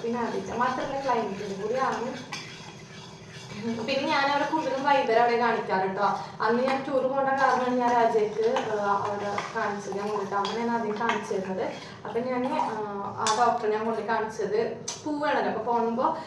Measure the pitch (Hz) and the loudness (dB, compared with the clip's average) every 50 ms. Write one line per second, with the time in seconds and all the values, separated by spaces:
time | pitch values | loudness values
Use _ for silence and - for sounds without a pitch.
0 | 226 233 233 233 226 226 202 190 190 196 214 233 247 262 262 294 277 269 269 277 | -4 -4 -2 -2 -2 -2 -4 -6 -6 -4 -2 0 0 0 0 -2 -4 -4 -4 -2
1 | 269 262 240 226 214 196 196 190 208 190 190 185 208 220 247 262 - 160 - - | 0 0 0 0 0 -2 -4 -6 -6 -6 -6 -4 -4 -2 0 0 0 0 0 -2
2 | - - - - - - - - - - - - - - - - - - - - | -4 -6 -6 -8 -10 -10 -10 -10 -10 -12 -14 -14 -16 -16 -16 -16 -16 -16 -16 -16
3 | - - - - - - - - - - 202 208 220 233 226 233 214 269 269 269 | -16 -16 -16 -18 -18 -16 -16 -16 -14 -14 -12 -8 -6 -4 -4 -4 -2 -2 -2 0
4 | 294 320 302 285 277 277 285 294 302 - 330 311 269 262 262 269 277 285 277 254 | 0 2 2 2 2 2 2 2 0 0 0 0 0 0 -2 0 2 4 4 4
5 | 233 233 220 240 240 240 233 233 240 233 226 202 - 208 196 190 190 190 190 202 | 4 4 6 6 6 6 4 4 2 2 2 0 -2 0 0 0 0 0 0 2
6 | 202 196 190 - - - - - - 220 233 240 254 269 269 269 269 294 277 254 | 2 2 0 0 -6 -8 -6 -2 2 2 4 4 4 2 0 0 -2 0 0 2
7 | 247 254 269 277 269 269 269 269 269 254 254 247 254 247 247 254 240 240 247 233 | 2 2 2 2 2 2 4 4 4 4 4 4 2 2 2 4 4 4 6 6
8 | 233 226 220 220 214 208 - 226 220 233 262 269 - 220 214 208 202 202 202 202 | 6 6 6 4 2 2 2 2 2 2 2 2 0 0 0 0 2 2 2 2
9 | 202 208 208 202 202 202 202 196 202 - - 226 214 202 202 202 196 196 196 202 | 2 0 -2 -2 -2 -2 -4 -4 -4 -4 -2 -2 -2 -2 -2 -4 -6 -6 -4 -4
10 | 208 214 214 202 196 196 202 202 202 208 214 226 233 233 233 226 208 214 208 220 | -2 -2 -2 -2 -2 -2 0 0 0 0 0 0 0 0 0 0 0 0 -2 0
11 | 233 233 214 208 - - 208 190 185 190 190 185 - - - - - - - - | 0 0 0 0 0 -2 -2 -2 -2 -2 -2 -2 -2 -4 -6 -8 -12 -14 -14 -12
12 | - 214 214 233 254 254 254 247 254 269 311 311 - - 220 214 208 208 202 196 | -10 -4 -4 -2 -2 0 0 0 0 0 0 0 0 0 -2 -4 -4 -4 -6 -6
13 | 202 202 - 208 226 220 220 240 240 226 - - 220 214 214 220 220 226 220 202 | -6 -6 -4 -2 0 2 4 6 4 4 4 2 2 0 0 2 0 -2 -2 -2
14 | 202 233 226 220 208 - - - 208 190 208 233 233 - - - - - - - | -2 -2 0 0 -2 -4 -4 -4 -2 0 2 0 0 0 -4 -8 -8 -10 -10 -6
15 | - 302 294 294 294 277 262 233 208 208 233 220 - 240 240 233 226 233 226 247 | -4 -4 -2 0 2 2 2 2 2 0 -2 -2 0 0 2 2 2 2 2 2
16 | 269 320 - - - | 0 0 0 -2 -6